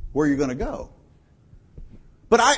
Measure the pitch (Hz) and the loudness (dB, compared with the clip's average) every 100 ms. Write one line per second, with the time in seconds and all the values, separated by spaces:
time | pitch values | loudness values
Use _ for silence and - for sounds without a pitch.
0 | - 135 151 139 139 127 254 - - - | -6 0 0 2 -2 -4 -6 -8 -14 -20
1 | _ _ _ _ _ - _ - - - | _ _ _ _ _ -20 _ -20 -20 -20
2 | - - - 233 247 | -20 -18 0 4 4